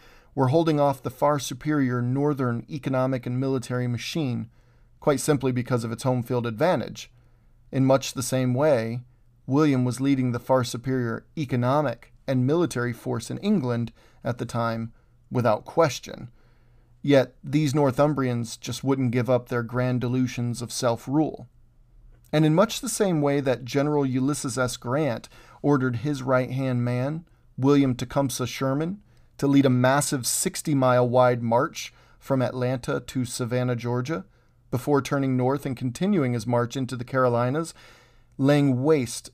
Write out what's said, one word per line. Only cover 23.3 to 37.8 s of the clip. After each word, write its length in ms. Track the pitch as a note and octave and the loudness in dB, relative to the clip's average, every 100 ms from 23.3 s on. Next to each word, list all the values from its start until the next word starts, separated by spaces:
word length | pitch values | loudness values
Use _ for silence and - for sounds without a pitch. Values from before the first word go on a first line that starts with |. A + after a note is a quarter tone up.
| C#3+ | 2
that 260 | C3+ A#2 B2 | 0 -2 -2
General 400 | C#3 D3 D3 C#3 | -2 2 2 0
Ulysses 500 | B2+ C3 D3 C#3 A#2+ | 0 0 -2 -4 -2
S. 220 | B2+ - | -2 -4
Grant 500 | A#2+ C#3 D3+ A2+ - - - - | -4 -2 -2 -4 -10 -20 -20 -4
ordered 360 | C#3+ C#3+ B2+ A#2 | 2 4 2 -2
his 260 | C3+ C#3 | -4 -4
right-hand 600 | B2+ B2+ B2+ C3 C3 B2 | 0 0 0 -2 -2 0
man, 440 | B2 B2 C3+ D#3+ - _ _ - | 0 -2 -2 -6 -10 _ _ 0
William 360 | C3 C#3+ C3+ | 4 6 4
Tecumseh 520 | B2 B2 C#3+ C#3 - B2 | 2 -2 -2 -2 -2 -6
Sherman, 560 | - C3+ C#3 D#3+ G#3 - _ - - | -2 -2 0 -2 -6 -14 _ -20 -2
to 100 | C#3+ | 4
lead 200 | C#3 C3+ | 6 6
a 40 | |
massive 560 | B2 B2+ C#3+ - C#3+ A#2 | 4 4 2 0 -2 -2
sixty-mile 800 | - G3 - - C#3 B2+ B2 B2 | -2 -4 -4 -2 2 4 4 4
wide 360 | B2 B2+ B2 | 4 4 2
march 500 | A#2 A#2 D#3 - - - _ _ | 2 2 0 -4 -14 -16 _ _
from 220 | - C3+ | -2 0
Atlanta 600 | B2 C3 B2 B2+ C#3 C#3 | 0 -2 -4 -4 -4 -6
to 240 | - C3 B2 | -4 -6 -4
Savannah, 500 | - A#2+ B2+ B2 A#2+ | -4 -4 -2 -2 -2
Georgia, 480 | A#2+ B2 B2+ E3+ - _ _ _ _ | -2 -4 -2 -6 -8 _ _ _ _
before 320 | B2+ D3 C#3+ | -6 2 0
turning 340 | C3+ C#3+ C3+ B2+ | 2 -2 0 0
north 300 | B2+ C#3 C#3 | 0 -2 -4
and 100 | B2+ | -6
continuing 560 | C3 B2 F#3 G3 B2+ | -6 -2 0 2 0
his 140 | A#2+ B2 | -2 -2
march 280 | A#2+ A#2 | 0 0
into 220 | C3+ B2+ B2 | -4 -6 -8
the 80 | |
Carolinas, 680 | B2 C3 B2+ A#2 B2 D3 E3 - | -4 2 2 2 0 -2 -6 -10